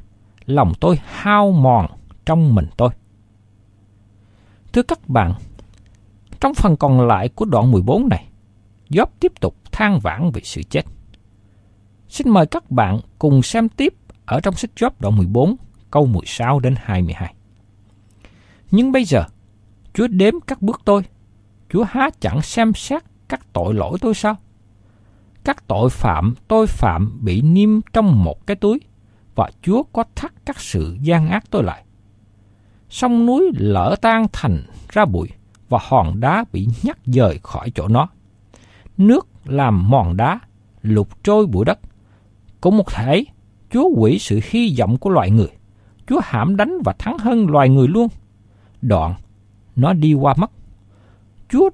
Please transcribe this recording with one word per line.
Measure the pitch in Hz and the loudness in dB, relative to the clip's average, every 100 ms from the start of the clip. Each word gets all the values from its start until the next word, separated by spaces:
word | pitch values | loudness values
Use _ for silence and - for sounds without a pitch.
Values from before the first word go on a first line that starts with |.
| - _ _ _ - | -20 _ _ _ -2
Lòng | 139 104 82 | 0 2 2
tôi | 170 170 | 0 0
hao | - - 202 208 202 | -4 -6 0 2 4
mòn | 180 131 120 85 - - - - | 4 4 2 0 -8 -20 -12 -2
trong | 160 156 | 0 4
mình | 107 80 - | 2 0 -2
tôi." | 120 - _ _ _ _ _ _ _ _ _ _ _ _ _ _ _ _ - | -2 -2 _ _ _ _ _ _ _ _ _ _ _ _ _ _ _ _ -4
Thưa | 240 | -2
các | 247 330 - | -2 -4 -2
bạn, | 123 90 101 - - - - - _ _ _ - - | 0 0 -4 -10 -20 -20 -20 -20 _ _ _ -20 -4
trong | 269 | -2
phần | 285 202 156 | 0 0 2
còn | 143 127 | 2 2
lại | 120 107 117 | 2 2 -2
của | - | -4
đoạn | 214 123 120 | -2 0 2
mười | 110 | 2
bốn | 98 170 262 | 2 0 0
này, | - - - _ _ _ _ - | -2 -6 -20 _ _ _ _ -4
Job | 151 392 - | -2 -2 -2
tiếp | 359 - | -4 -2
tục | 185 - - | -6 -6 -12
than | - 214 180 | -2 0 0
vãn | 95 82 170 | -2 -4 -4
về | 113 | -4
sự | - - | -10 -12
chết. | - - - - - - _ _ _ _ _ _ _ _ - | -6 -6 -6 -12 -20 -20 _ _ _ _ _ _ _ _ -16
Xin | - 269 | -4 2
mời | 202 156 | 4 4
các | 339 - | -2 -4
bạn | 127 101 104 - - | -2 0 -2 -6 -2
cùng | 151 135 | 2 2
xem | 123 226 226 | 2 0 -2
tiếp | - 285 - _ - - | -2 -4 -4 _ -18 -6
ở | 139 | -4
trong | 196 | -2
sách | 180 233 - | -4 -8 -4
Job | 240 - | -4 -2
đoạn | 101 107 | -2 0
mười | 90 | 2
bốn, | 107 151 262 - _ - | 2 0 0 -10 _ -4
câu | 143 139 | 0 2
mười | 95 - | 0 -4
sáu | - 120 143 | -6 -2 0
đến | 123 135 | 0 -2
hai | - 92 | -2 -2
mươi | 87 76 | -2 -4
hai. | 87 - _ _ _ _ _ _ _ _ - _ _ _ - | -10 -14 _ _ _ _ _ _ _ _ -20 _ _ _ -2
"Nhưng | 202 262 | 0 2
bây | 262 | 0
giờ, | 214 131 80 - _ _ _ _ - | 2 0 -2 -10 _ _ _ _ -12
Chúa | - 247 | -4 -2
đếm | 185 196 339 - | 2 2 0 -6
các | 269 | -6
bước | 196 240 | -4 -4
tôi, | - 202 196 _ _ _ _ _ - | 0 0 0 _ _ _ _ _ -6
Chúa | 175 | -4
há | 226 254 277 - | -2 -2 -4 -4
chẳng | - 113 | -4 -4
xem | 160 - 220 | -4 -2 0
xét | - - 294 - _ - | -2 -4 -8 -8 _ -12
các | - _ | -12 _
tội | - 87 | -6 -2
lỗi | 107 - 175 | -2 -4 -4
tôi | 240 | -4
sao? | 214 208 214 - _ _ _ _ _ _ _ _ _ | -2 -4 -6 -12 _ _ _ _ _ _ _ _ _
Các | - - - | -6 -6 -4
tội | 101 123 | -2 0
phạm | - 120 80 95 127 - | 0 -2 0 -2 -4 -2
tôi | 220 220 | 0 0
phạm | - 110 82 104 - | 0 -2 0 -4 -4
bị | 95 92 | -4 0
niêm | 151 180 214 214 - | 2 4 4 0 -2
trong | 226 208 123 | 0 2 2
một | 82 - - | 2 -4 -8
cái | 101 | -4
túi, | 208 254 - _ _ _ _ | -2 -2 -6 _ _ _ _
và | - - - | -6 -6 -4
Chúa | - 220 | -2 -2
có | 302 - - | -2 -6 -6
thắt | - 311 - | -8 -14 -14
các | - 277 | -14 -12
sự | - 95 78 90 | -8 -6 -6 -6
gian | 143 170 156 | 0 0 0
ác | 196 - | -4 -4
tôi | 202 | -4
lại. | 104 - _ _ _ _ _ _ _ _ _ _ _ | -4 -6 _ _ _ _ _ _ _ _ _ _ _
Sông | - 247 233 233 | -6 -2 2 2
núi | 262 381 | 2 0
lở | 254 104 95 95 185 | 0 0 0 0 0
tan | 226 226 220 | 0 0 -2
thành | - 135 82 - - - | -2 -2 -2 -6 -20 -6
ra | - | 0
bụi, | 196 90 82 - _ _ - | 0 0 -6 -12 _ _ -4
và | 120 | -4
hòn | - 131 82 95 | 2 2 2 -2
đá | 123 190 240 | -2 -2 -4
bị | 95 107 117 | -6 -4 -4
nhắc | 254 370 - | -4 -4 -2
dời | 123 110 76 | 2 2 0
khỏi | - - - | -10 -12 -10
chỗ | - 90 | -6 0
nó. | 117 170 _ _ _ _ - - _ - - | 0 0 _ _ _ _ -20 -20 _ -10 2
Nước | 196 277 - - | 4 4 0 -14
làm | 139 139 131 101 95 | -6 -2 0 2 4
mòn | 131 85 90 | 2 2 0
đá, | 123 214 - _ _ _ | -2 -2 -10 _ _ _
lụt | 107 107 104 - | -2 0 0 -4
trôi | - 214 208 | 0 2 2
bụi | 95 | 0
đất. | 110 - - _ _ _ _ _ _ - | 0 -2 -8 _ _ _ _ _ _ -4
Cũng | 180 214 | 0 2
một | - | 0
thể, | - 120 165 285 - _ _ - | -2 0 0 -2 -12 _ _ -4
Chúa | 233 359 208 | 0 2 2
hủy | 110 180 | 2 2
sự | - 104 - | -2 -4 -2
hy | 226 233 131 | -2 -2 0
vọng | 95 123 | 0 0
của | 196 | 0
loài | 175 95 | 0 2
người. | 110 98 - _ _ _ _ - | 2 0 -6 _ _ _ _ -4
Chúa | 285 | -4
hãm | - 226 131 196 | -2 -2 -2 0
đánh | 220 359 | -2 -2
và | 226 - | -4 -4
thắng | - 330 | -8 -4
hơn | 226 233 196 | 0 0 2
loài | 147 131 | 4 4
người | 135 127 | 4 4
luôn. | 196 233 - - _ _ _ _ - | 2 -2 -4 -20 _ _ _ _ -8
Đoạn, | 127 98 80 90 - _ _ _ _ - | -2 0 -2 -6 -14 _ _ _ _ 0
nó | 139 | 0
đi | 185 151 | 2 2
qua | 147 139 135 | 2 2 0
mất. | 214 - - - _ _ _ _ _ _ - | -2 -6 -20 -20 _ _ _ _ _ _ -6
Chúa | 247 381 | 0 0